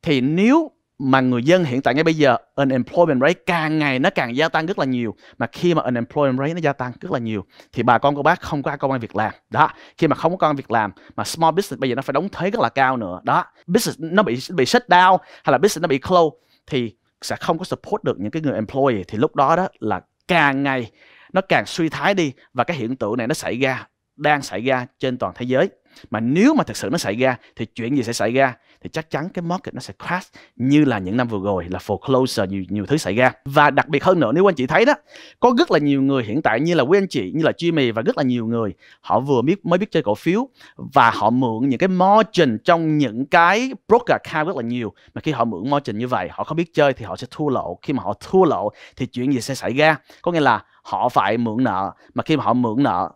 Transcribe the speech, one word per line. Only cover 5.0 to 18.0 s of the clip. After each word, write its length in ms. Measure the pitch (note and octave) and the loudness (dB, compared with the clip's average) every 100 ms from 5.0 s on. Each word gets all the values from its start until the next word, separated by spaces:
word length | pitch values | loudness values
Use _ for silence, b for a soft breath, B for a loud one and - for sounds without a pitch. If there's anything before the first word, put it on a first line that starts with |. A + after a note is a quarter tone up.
| A#2 - b b | -4 -8 b b
mà 80 | A#2+ | -6
khi 220 | - F3 | -2 0
mà 80 | D#3+ | 0
unemployment 560 | - A#2+ A#2 D3+ C#3+ B2+ | 0 -4 -4 0 0 0
rate 160 | C#3 | -4
nó 60 | E3+ | -2
gia 120 | D#3 | -2
tăng 200 | C3+ B2+ B2 | -2 -8 -10
rất 120 | F3+ | -8
là 60 | C#3+ | -6
nhiều 280 | A2+ G#2+ - b b | -4 -6 -8 b b
thì 100 | - | -2
bà 160 | B2 A#2 | 2 4
con 180 | C#3 C#3+ | 4 2
cô 60 | |
bác 180 | C#3+ F3+ | 0 0
không 220 | - D3+ | -2 -6
có 80 | C3+ | -6
ai 80 | C#3+ | -4
công 120 | C#3 | -4
ăn 100 | C3 | -4
việc 160 | A#2 G2+ | -4 -4
làm. 160 | G#2+ - _ | -4 -6 _
Đó, 200 | A2 D#3 B B - | 0 0 B B -2
khi 100 | E3 | 0
mà 80 | - | 2
không 160 | E3 | -2
có 40 | F#3 | 0
công 140 | D#3 | 0
ăn 60 | C#3+ | -2
việc 140 | - | -2
làm 220 | A2+ G#2 - B - | -2 -2 -6 B -10
mà 80 | |
small 300 | G#2 - D#3+ | -8 0 2
business 260 | D#3+ - B2 | 2 -4 -4
bây 100 | C3+ | -4
giờ 60 | A#2+ | -4
nó 60 | |
phải 100 | C3+ | -2
đóng 160 | C3+ F#3+ | -4 -4
thuế 220 | - F3+ | -4 -4
rất 100 | G#3 | -2
là 80 | A#2 | -2
cao 280 | - C3 C3 | 2 0 0
nữa. 240 | G2 F2 | -6 -6
Đó, 220 | A#2 D3+ - b - | -2 -2 -2 b -2
business 340 | F#3+ E3+ - | 0 0 -6
nó 220 | D#3+ F#3 | -2 0
bị, 160 | F#3+ B2 - | 2 -2 -4
bị 160 | F3+ B2+ | -2 2
shut 160 | B3 - | 0 4
down 300 | F3 F#3 F#3 | 6 6 4
hay 340 | - - - | 0 -8 0
là 60 | C3+ | 2
business 240 | F#3+ D#3 | 2 0
nó 60 | E3 | -2
bị 100 | C3+ | -2
close 380 | - F3+ D#3+ - _ _ _ | 2 2 2 -2 _ _ _
thì 280 | C#3 A#2 _ _ _ | -4 -4 _ _ _
sẽ 140 | - G#2 | -10 -8
không 220 | - E3 | -4 -4
có 60 | |
support 400 | F#3 B2+ - G#3 | -4 -10 -6 -6